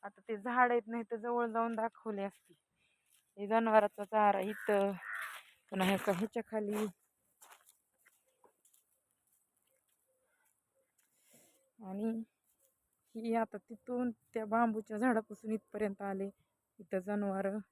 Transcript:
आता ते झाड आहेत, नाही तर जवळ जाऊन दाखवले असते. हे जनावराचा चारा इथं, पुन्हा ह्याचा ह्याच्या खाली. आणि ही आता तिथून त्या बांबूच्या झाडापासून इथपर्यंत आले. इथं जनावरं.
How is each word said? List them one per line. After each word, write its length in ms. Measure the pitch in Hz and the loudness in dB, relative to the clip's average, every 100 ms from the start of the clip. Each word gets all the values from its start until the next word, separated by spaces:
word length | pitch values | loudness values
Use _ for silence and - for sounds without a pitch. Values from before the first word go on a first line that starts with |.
आता 180 | 202 202 - | -16 _ -8
ते 80 | 214 | -6
झाड 340 | 214 240 247 | 0 4 6
आहेत, 120 | 240 214 | 4 0
नाही 160 | 233 | -8
तर 140 | 226 233 | -6 -6
जवळ 300 | 233 240 233 | -2 0 0
जाऊन 280 | 226 226 | 0 0
दाखवले 480 | 226 226 - 226 202 | 0 -4 -4 -8 -6
असते. 320 | 196 - _ - _ _ _ _ _ _ _ - | -6 -8 _ -20 _ _ _ _ _ _ _ -10
हे 80 | 202 | 2
जनावराचा 580 | 226 226 220 208 - | 2 8 6 6 -2
चारा 360 | 208 220 208 196 | -2 4 4 4
इथं, 520 | 196 208 - 202 196 185 - - - - - _ _ | 0 -4 2 2 2 -2 -8 -10 -10 -14 -20 _ _
पुन्हा 180 | 196 185 | 0 2
ह्याचा 240 | 190 - | 2 0
ह्याच्या 300 | 180 214 240 220 | 0 -2 -4 -4
खाली. 380 | 220 208 208 214 - _ _ _ _ - - - _ _ _ _ _ _ _ _ _ _ _ _ _ _ _ _ _ _ _ _ 523 _ _ _ 523 523 _ _ _ _ _ _ _ _ _ _ - _ _ _ _ | -4 -2 -2 -4 -6 _ _ _ _ -20 -20 -20 _ _ _ _ _ _ _ _ _ _ _ _ _ _ _ _ _ _ _ _ _ _ _ _ _ _ _ _ _ _ _ _ _ _ _ _ -20 _ _ _ _
आणि 440 | 202 196 226 226 226 _ _ _ _ _ _ _ _ | -10 -4 -2 -4 -8 _ _ _ _ _ _ _ _
ही 200 | 226 226 | -8 0
आता 220 | 226 226 202 | 0 0 -6
तिथून 540 | _ 226 - 247 247 | _ -18 -8 -4 -4
त्या 340 | 220 _ 226 | -6 _ -8
बांबूच्या 540 | 214 226 233 220 208 214 | 0 2 2 0 -6 0
झाडापासून 540 | 254 220 220 208 220 | 2 2 -2 -12 -4
इथपर्यंत 500 | 214 _ 208 208 196 | -6 _ -4 -4 -2
आले. 280 | 202 190 196 - _ _ _ _ | -6 -4 -6 -10 _ _ _ _
इथं 200 | 196 190 | -4 -4
जनावरं. 600 | 185 208 202 190 196 208 196 | -2 -2 0 0 -2 -4 -10